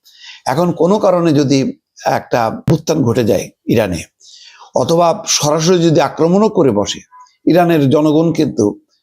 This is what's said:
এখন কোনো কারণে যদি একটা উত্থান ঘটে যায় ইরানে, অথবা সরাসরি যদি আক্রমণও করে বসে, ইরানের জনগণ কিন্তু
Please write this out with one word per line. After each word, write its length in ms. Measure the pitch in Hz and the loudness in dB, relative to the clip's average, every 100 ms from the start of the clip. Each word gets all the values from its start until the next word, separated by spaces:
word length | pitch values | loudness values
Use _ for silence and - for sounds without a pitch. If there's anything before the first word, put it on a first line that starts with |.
| _ - - - - | _ -20 -20 -12 -6
এখন 260 | 135 175 | -2 -2
কোনো 280 | - 170 208 | 0 0 2
কারণে 340 | 202 180 170 | 0 0 2
যদি 460 | 147 139 139 127 - _ _ - | 0 2 0 -2 -6 _ _ -6
একটা 560 | 127 - 127 113 - - | -4 -2 -2 -2 -4 -2
উত্থান 320 | 165 - 160 | -2 -2 -2
ঘটে 200 | 120 110 | 0 0
যায় 260 | 107 95 - - - | 0 -2 -4 -12 -2
ইরানে, 380 | 113 104 82 - _ - - - - - - | 0 0 -4 -10 _ -20 -20 -20 -20 -8 -4
অথবা 480 | 131 165 170 127 - | 0 2 0 -2 -4
সরাসরি 560 | - 147 160 160 185 | -4 -2 0 0 2
যদি 180 | 165 156 | 2 2
আক্রমণও 480 | 139 - 160 190 214 | 0 0 0 2 2
করে 220 | 202 139 | 2 0
বসে, 280 | 104 101 190 - - - _ - | 0 -2 -8 -16 -20 -20 _ 0
ইরানের 440 | 165 170 160 139 | 2 2 2 2
জনগণ 440 | 147 156 151 165 | 2 2 2 0
কিন্তু 460 | - 151 - 104 - _ _ | 0 -2 -2 -2 -2 _ _